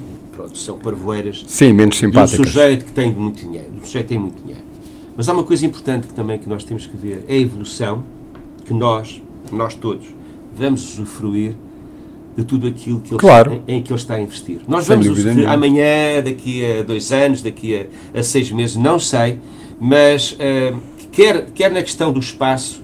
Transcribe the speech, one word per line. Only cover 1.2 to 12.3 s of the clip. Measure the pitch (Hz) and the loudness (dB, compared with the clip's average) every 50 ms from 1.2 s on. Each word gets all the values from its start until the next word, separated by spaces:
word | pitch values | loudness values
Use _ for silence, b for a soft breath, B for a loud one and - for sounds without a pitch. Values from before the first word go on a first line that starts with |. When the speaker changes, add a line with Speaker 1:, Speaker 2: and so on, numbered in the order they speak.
| 98 104 101 - - | -6 -8 -10 -12 -12
Speaker 2:
Sim, | - - - 143 127 107 | -6 0 4 6 6 8
menos | 101 107 104 - | 8 6 6 4
Speaker 1:
de | - 113 | 2 0
um | 104 | 4
Speaker 2:
simpáticas. | 98 123 - - - - 135 | 6 6 4 4 4 2 2
Speaker 1:
sujeito | 131 - 143 147 143 135 131 - | 2 4 6 6 6 4 2 -2
que | - - | -6 -4
tem | 139 131 117 107 | -2 -2 -2 -2
muito | 98 104 107 104 - 90 | -4 -4 -6 -6 -8 -12
dinheiro. | 87 82 82 76 73 - 101 | -14 -14 -14 -14 -16 -16 -16
Um | - | -14
sujeito | - - 127 110 | -10 -8 -8 -6
tem | - 120 | -4 -4
muito | 110 98 92 - - | -6 -6 -6 -10 -12
dinheiro. | - - - - - - - - B B B B B B B | -16 -16 -16 -16 -18 -20 -20 -20 B B B B B B B
Mas | - - | -6 -2
há | 147 175 | -2 0
uma | 180 160 | 0 0
coisa | 165 175 139 156 | 0 0 0 0
importante | 151 - - - 139 131 120 120 | -2 -4 -4 -6 -4 -4 -4 -4
que | - - | -8 -8
também | - 110 107 110 104 | -8 -6 -6 -6 -6
que | - | -6
nós | 101 104 101 - | -8 -8 -8 -8
temos | - 117 107 - | -8 -10 -10 -10
que | - - | -12 -14
ver, | 95 95 104 98 95 92 | -12 -10 -10 -10 -10 -6
é | - 135 | -2 0
a | 135 | 0
evolução | 127 117 107 104 107 - - - 120 104 107 120 135 - - - - - - - - - - - - | 0 0 -2 -8 -12 -10 -8 -6 -6 -4 -6 -6 -8 -12 -16 -20 -20 -20 -20 -20 -20 -20 -20 -16 -8
que | - 120 | -4 -2
nós, | 113 123 120 113 110 110 - - - - - - - - - | 0 2 2 0 0 -4 -8 -16 -18 -20 -20 -20 -20 -14 -10
nós | 104 110 113 113 - | -6 -4 -4 -4 -6
todos, | - - 113 95 - - - - B B B B B B - - | -6 -6 -6 -6 -6 -10 -16 -20 B B B B B B -16 -10
vamos | 110 127 139 135 120 - - - | -4 -2 -2 -2 -2 -4 -8 -12
usufruir | 107 107 101 - - 107 104 101 104 107 110 113 - - B B B B B B B B B B B B B | -12 -12 -12 -10 -8 -6 -4 -2 -2 -4 -4 -6 -10 -16 B B B B B B B B B B B B B